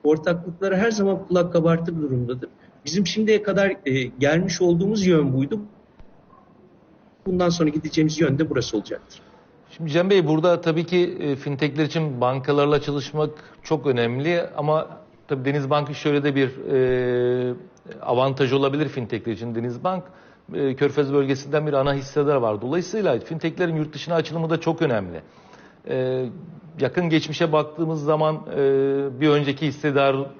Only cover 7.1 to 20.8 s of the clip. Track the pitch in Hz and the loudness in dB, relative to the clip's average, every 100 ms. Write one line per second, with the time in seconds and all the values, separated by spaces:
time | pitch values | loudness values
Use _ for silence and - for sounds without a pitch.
7.1 | _ 190 180 175 170 156 151 151 - 156 | _ -4 2 2 2 0 0 -2 2 2
8.1 | 151 156 135 151 135 - 107 - - - | 2 2 2 0 0 -2 -4 -4 -12 -12
9.1 | - - - _ _ _ - 165 156 185 | -20 -20 -20 _ _ _ -10 -2 0 4
10.1 | 196 151 156 175 170 165 160 170 180 175 | 4 4 2 4 2 2 0 0 2 0
11.1 | - 147 139 143 139 151 139 147 165 156 | -2 -4 -4 -4 -2 -2 0 0 0 -2
12.1 | 123 123 135 135 143 147 147 147 143 131 | 0 0 0 0 2 4 2 0 -6 -4
13.1 | 151 151 - - - - 156 135 120 117 | -2 -2 -4 -20 -20 -4 -2 0 2 0
14.1 | 127 151 175 - - 147 156 - - - | 0 0 -2 -2 -4 0 0 -2 -12 -20
15.1 | - - 139 131 147 135 147 143 143 151 | -20 -6 -4 0 -2 0 0 -2 -4 0
16.1 | 143 147 139 131 - - 135 127 127 127 | 2 2 2 0 -2 -2 2 2 2 0
17.1 | 123 123 123 123 123 - - - - - | 2 2 0 -2 -6 -12 -20 -20 -12 -2
18.1 | 123 135 135 131 135 139 143 143 135 113 | 2 2 2 2 2 2 0 -2 -4 -6
19.1 | 113 - 107 117 113 120 120 180 185 180 | -6 -4 -6 -6 -6 -6 -4 -4 -4 -8
20.1 | - - - - - 139 131 | -20 -20 -20 -10 -2 -2 0